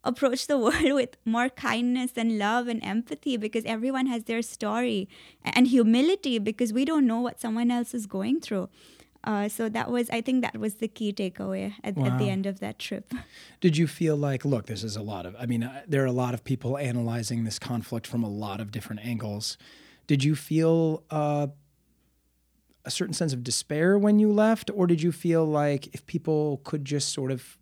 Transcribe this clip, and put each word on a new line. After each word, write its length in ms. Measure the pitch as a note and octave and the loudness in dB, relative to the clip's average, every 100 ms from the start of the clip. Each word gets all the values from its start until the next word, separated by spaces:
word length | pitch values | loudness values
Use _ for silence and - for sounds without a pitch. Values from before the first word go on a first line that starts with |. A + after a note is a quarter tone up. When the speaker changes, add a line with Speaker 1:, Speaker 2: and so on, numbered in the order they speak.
Speaker 1:
approach 440 | - B3 C4+ C4 - | -4 2 2 0 0
the 100 | C#4+ | 2
<laughs> 60 | |
world 280 | A3+ - D4+ | 4 4 4
with 220 | C#4 A#3+ - | 4 0 -4
more 240 | A#3 A3+ B3 | -2 0 0
kindness 600 | - C#4 A3+ A#3+ B3 B3+ | -2 -2 0 0 0 -2
and 220 | - A3+ A3 | 0 0 2
love 280 | G3+ A#3 A#3+ | 2 0 -2
and 160 | A3+ | -4
empathy, 540 | - G#3 A#3+ D4 D4 A#3+ | -2 -2 -4 -6 -2 -2
because 280 | G#3+ A3+ | -2 -4
everyone 420 | A3 A3 B3 C4 C4 | -4 -2 -2 0 0
has 160 | A#3 | -2
their 160 | G#3+ A3+ | -2 -4
story, 680 | A3+ - G#3+ A3 B3 G#3 G3 - - _ | -4 -6 -4 -2 0 -2 -4 -12 -20 _
a-, 120 | - - | 0 4
and 100 | B3 | 6
humility, 720 | B3 A3 A#3 D#4 G4 C#4 A#3 | 6 6 6 4 2 0 0
because 340 | G3+ A3 A#3+ | -2 0 0
we 120 | A3+ | 2
don't 200 | C#4 D#4+ | 2 4
know 140 | B3+ A3+ | 4 2
what 200 | A#3+ - | -2 -4
someone 300 | A3+ A3 A#3+ | -4 0 2
else 220 | A#3+ A#3 | 0 -2
is 120 | A#3+ | -6
going 340 | G#3 F#3+ G#3 D4+ | -4 -4 0 -2
through. 280 | - G3+ F#3+ _ - - _ _ | 0 -4 -4 _ -20 -20 _ _
Uh, 240 | - G#3 G#3 | -4 -2 -2
so 220 | - A3+ | -2 -4
that 220 | A3+ - | -2 -2
was, 180 | A#3+ A#3+ | -2 0
I 120 | A#3 | -2
think 200 | A3+ B3+ | 0 0
that 160 | A#3+ A3 | 0 -4
was 180 | G#3+ | -6
the 120 | G3+ A3 | -4 -8
key 260 | - G#3+ | -4 -4
takeaway 600 | G3+ F#3+ F#3 F#3+ F#3+ G3 G3+ | -2 -4 -4 -6 -4 -6 -8
at, 120 | - | -6
at 220 | F#3 B2+ B2+ | 0 0 2
the 80 | |
Speaker 2:
Wow. 60 | G3+ | 0
Speaker 1:
end 160 | F#3+ G3 | 0 -4
of 120 | G3 | -6
that 200 | - - | -10 -10
trip. 340 | - G3 - B3 - - - _ | -10 -10 -8 -12 -12 -20 -20 _
Speaker 2:
Did 180 | F3+ D3+ | 2 4
you 80 | |
feel 320 | D#3+ - D#3+ D3 | 2 2 0 0
like, 260 | C#3+ C3 | 0 0
look, 220 | C#3+ B2+ | 0 0
this 180 | - G#2 | -2 -8
is 120 | A2 | -6
a 80 | G#2 | -6
lot 240 | G#2 G2+ F2+ | -8 -8 -10
of, 80 | G#2 | -8
I 80 | |
mean, 160 | A#2+ A#2+ | -4 -2
uh, 200 | A#2+ C3 - | -4 -10 -2
there 140 | C#3 | 0
are 60 | C3+ | 2
a 40 | |
lot 220 | B2 B2 | 0 -2
of 100 | A#2+ | -4
people 320 | - C3 A#2+ C#3 | -4 -2 -2 -2
analyzing 640 | C#3 A#2+ A#2 A#2 A2 A#2 | -2 -2 -2 -2 -2 -2
this 160 | A2 - | -2 -6
conflict 480 | - A#2+ - A2+ - | -4 -6 -4 -8 -4
from 160 | A#2 | -4
a 60 | A2 | -2
lot 300 | G#2 G#2 G2+ | -4 -6 -8
of 120 | G#2 | -8
different 340 | G#2+ - G#2+ | -10 -10 -10
angles. 540 | A#2 A2+ G#2+ G#2 - - - - - _ - | -6 -6 -6 -6 -8 -10 -18 -20 -20 _ 0
Did 160 | C#3+ | 2
you 100 | C#3+ | 4
feel, 680 | D3+ - D#3 D#3+ E3 D#3+ D#3 _ | 0 0 2 4 4 2 -2 _
uh, 360 | D3+ D3 D3 C#3+ - _ _ _ _ _ _ _ _ _ _ _ _ | -2 0 0 -2 -6 _ _ _ _ _ _ _ _ _ _ _ _
a 60 | - | -10
certain 240 | - F#3 | -4 -4
sense 180 | D#3 E3 | -2 -2
of 120 | B2+ | -2
despair 520 | A#2+ - - D3 F3 | -4 -4 -2 2 4
when 220 | G3+ G#3 G#3 | 4 6 6
you 160 | G#3+ | 6
left, 380 | G#3 A3 A3 - | 6 4 2 -2
or 140 | G#3 F3+ | 2 4
did 160 | E3+ | 4
you 80 | E3+ | 2
feel 340 | - F3 E3 | 0 2 2
like 480 | D#3 D3+ D3 C#3+ - | 4 2 2 0 -4
if 100 | - - | -14 -6
people 520 | E3+ - D#3 D3+ C#3 | -4 0 2 2 -2
could 200 | - D#3 | -4 -6
just 260 | C#3 C#3+ - | -2 -2 -2
sort 160 | - C3 | -4 -4
of 280 | C3 - - | -4 -8 -20